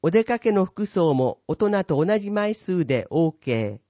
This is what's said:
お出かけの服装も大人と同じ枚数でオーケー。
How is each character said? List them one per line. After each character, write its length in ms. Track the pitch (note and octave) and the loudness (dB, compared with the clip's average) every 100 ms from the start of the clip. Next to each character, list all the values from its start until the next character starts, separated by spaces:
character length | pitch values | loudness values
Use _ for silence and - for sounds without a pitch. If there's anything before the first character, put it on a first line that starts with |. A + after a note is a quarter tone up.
お 60 | E3 | 2
出 140 | G#3 | 2
か 160 | A3+ A#3 | 2 0
け 140 | A3+ | 2
の 100 | G#3 | 2
服 220 | F#3 - G#3 | 0 -2 -4
装 280 | F#3+ D#3+ | 0 2
も 280 | C3+ B2+ - - | 2 0 -2 -8
大 100 | - | -2
人 260 | G#3 G3+ | 0 0
と 200 | F3+ C#3+ | 0 0
同 140 | E3 G#3+ | 2 0
じ 140 | G3+ | 0
枚 240 | G#3 G#3 A3 | -2 -2 -4
数 300 | - F#3 C#3 | -4 -2 0
で 220 | B2+ - | -2 -2
オ 220 | D#3 D#3+ | 0 0
ー 0 | |
ケ 340 | - - A#2 G#2+ | -2 -4 -2 -2
ー。 120 | G#2 | -6